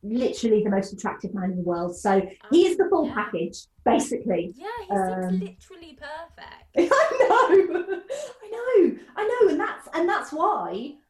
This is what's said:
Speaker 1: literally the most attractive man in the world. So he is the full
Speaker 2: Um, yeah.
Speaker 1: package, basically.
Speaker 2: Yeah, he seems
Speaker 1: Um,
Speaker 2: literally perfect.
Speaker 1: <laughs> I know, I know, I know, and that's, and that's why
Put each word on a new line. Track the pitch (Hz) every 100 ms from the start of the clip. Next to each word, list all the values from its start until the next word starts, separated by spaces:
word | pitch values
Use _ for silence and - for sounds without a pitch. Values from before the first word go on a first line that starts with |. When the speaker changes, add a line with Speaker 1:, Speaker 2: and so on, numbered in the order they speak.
Speaker 1:
literally | 202 233 254 - 226 214
the | 208
most | 196 190
attractive | - 202 - 196
man | 196 185
in | 180
the |
world. | 175 175 175 175
So | 208 196 185 - -
he | 320 370
is | -
the | 370
full | 349
Speaker 2:
Um, | 277
yeah. |
Speaker 1:
package, | 220 208 170 170 - - _
basically. | - - - 240 202 175 175 233
Speaker 2:
Yeah, | 381 480
he | 381
seems | 202 185 185 180
Speaker 1:
Um, | 185
Speaker 2:
literally | 190 - - 359 330 277
perfect. | 294 311 339 - - - _ 349
Speaker 1:
<laughs> |
I | 349 554 640 523 508 480 - 381 -
know, | 349 - 381 - 554 587 -
I | 427
know, | 453 494 480 339 - - -
I | 427
know, | 494 403
and | 302
that's, | 415 - -
and | 330 349
that's | 403 -
why | 302 381 403 - 190 269 -